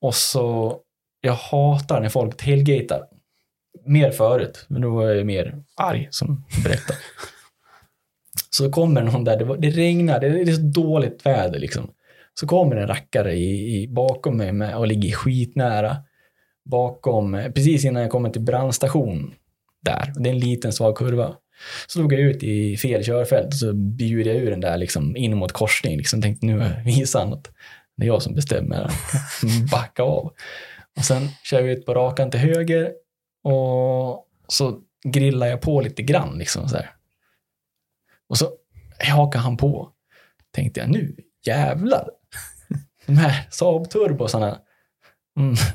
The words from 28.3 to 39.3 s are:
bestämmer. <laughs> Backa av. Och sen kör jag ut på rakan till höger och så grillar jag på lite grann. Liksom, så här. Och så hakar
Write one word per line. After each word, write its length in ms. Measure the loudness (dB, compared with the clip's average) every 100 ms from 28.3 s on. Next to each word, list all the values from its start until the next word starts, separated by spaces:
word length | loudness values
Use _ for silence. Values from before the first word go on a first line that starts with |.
bestämmer. 560 | -2 0 -2 -2 -4 -4 -6 -4 -6 -4
<laughs> 400 | -4 0 2 2
Backa 300 | 0 -2 -2
av. 300 | 0 0 -4 -12 -18 -16 -18 -20 -14 -4
Och 80 |
sen 240 | 0 0 -2 -8
kör 180 | -2 0
jag 100 | 0
ut 160 | -2 -2
på 80 |
rakan 360 | 0 0 0 0
till 100 | 2
höger 520 | 2 2 2 0 0 -6 _ _ _ _
och 840 | 0 2 2 0 2 0 -2 -6 _ _ -6
så 300 | -2 -2 -4 _ _
grillar 420 | -2 2 2 2 -2
jag 140 | -2
på 200 | 0 0
lite 220 | 0 -4
grann. 360 | 0 0 0 -6
Liksom, 300 | -6 -4 -4
så 80 | -4
här. 140 | -6 _ _ _ _ _ _ _ _ _ _ _ _ _ -4
Och 100 | -2
så 120 | -2 -6 _ -20 -20 -6 2
hakar 260 | 4 4